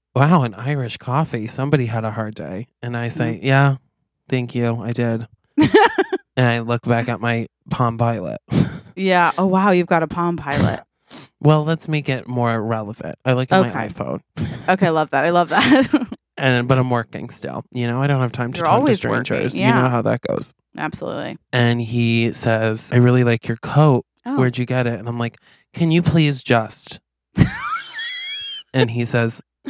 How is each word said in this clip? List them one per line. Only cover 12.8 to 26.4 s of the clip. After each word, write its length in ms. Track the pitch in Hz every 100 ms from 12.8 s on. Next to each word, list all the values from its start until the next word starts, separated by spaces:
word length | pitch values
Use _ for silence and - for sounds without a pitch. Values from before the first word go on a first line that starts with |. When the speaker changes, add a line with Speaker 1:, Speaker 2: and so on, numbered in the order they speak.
| 104 113 80 - 127
Speaker 1:
I 80 |
look 180 | 127 131
at 80 | 185
Speaker 2:
Okay. 140 | 123
Speaker 1:
my 140 | 131 107
iPhone. 340 | - 65 71 _ -
<laughs> 320 | - - -
Speaker 2:
Okay. 200 | 190 180
Love 220 | 160 151
that. 140 | 139 160
I 40 |
love 180 | 175 170
that. 380 | 170 247 262 240 311 240 -
<laughs> 200 | _ -
Speaker 1:
And, 300 | 135 123 123
but 100 | 131
I'm 120 | 127
working 400 | 120 113 92 120
still. 340 | - - 64 -
You 160 | 127 120
know, 140 | 123
I 60 | 143
don't 120 | 139
have 120 | 123
time 180 | - 120
to 40 | 127
Speaker 2:
You're 80 | 165
Speaker 1:
talk 80 | 208
to 40 |
Speaker 2:
always 240 | 285 202 117
working. 180 | 120
Speaker 1:
strangers. 300 | - - 123 135
You 60 |
Speaker 2:
Yeah. 200 | - 214
Speaker 1:
know 40 | 127
how 120 | 120
that 180 | 113 113
goes. 320 | - - - _ _ -
Speaker 2:
Absolutely. 600 | 156 - - 135 127 175 -
Speaker 1:
And 260 | 127 120 120
he 540 | 113 120 117 117 117
says, 560 | - 117 110 110 110 -
"I 60 | 123
really 260 | 123 127
like 240 | 120 117 -
your 80 | 117
coat. 480 | - 135 151 123 - _ 240
Speaker 2:
Oh. 100 | 277
Speaker 1:
Where'd 200 | 127 123
you 80 | 120
get 200 | 127 120
it?" 120 | 113
And 80 | 120
I'm 100 | 120
like, 180 | 117 _ _ _ _
"Can 180 | - 165
you 100 | 165
please 420 | 170 165 151 131